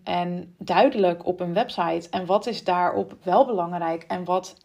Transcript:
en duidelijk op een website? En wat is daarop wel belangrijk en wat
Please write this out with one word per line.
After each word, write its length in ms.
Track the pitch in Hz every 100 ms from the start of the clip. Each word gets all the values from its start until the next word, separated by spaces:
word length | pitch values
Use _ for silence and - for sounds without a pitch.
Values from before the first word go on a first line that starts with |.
en 500 | - 180 175 175 - -
duidelijk 680 | - 175 269 254 180 175 185
op 140 | 180
een 140 | 175
website? 560 | 175 175 - 170 170 -
En 160 | 190 180
wat 200 | 208 240
is 180 | 190
daarop 520 | - 180 180 202 196 -
wel 240 | 185 196 262
belangrijk 560 | 202 170 175 165 165
en 220 | - 185
wat 320 | 175 185 185 -